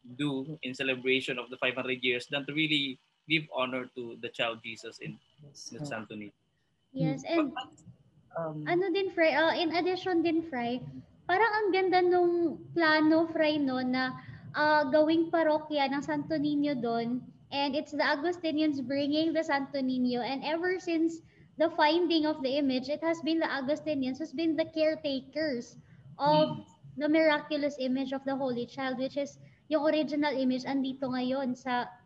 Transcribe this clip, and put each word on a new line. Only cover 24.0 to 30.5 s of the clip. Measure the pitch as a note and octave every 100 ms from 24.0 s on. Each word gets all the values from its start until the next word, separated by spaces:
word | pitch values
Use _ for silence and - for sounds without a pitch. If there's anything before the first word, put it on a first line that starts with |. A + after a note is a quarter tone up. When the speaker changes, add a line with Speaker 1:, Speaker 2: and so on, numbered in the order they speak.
| B3+ C4
Speaker 3:
who's | D#4
been | C4 E4 D4+
the | D#4+
caretakers | D#4 D#4 D#4 D4+ C4+ C4+ D4 D#4 A#3+ - - - - - -
of | F#3 G3+ B3+
Speaker 1:
Hmm. | A3+ - _ - -
Speaker 3:
the | D4+
miraculous | D#4+ D#4+ D4 D4 D4 C#4+ C#4+
image | B3+ B3+ C4
of | C4+ C4+
the |
Holy | C4+ C4+ A#3+ A#3+
Child, | C#4 C4 B3
which | C4
is | C#4+ C#4 - - _ _
yung | D4+ D4+
original | D#4 C#4+ D4 D4
image | C4 C4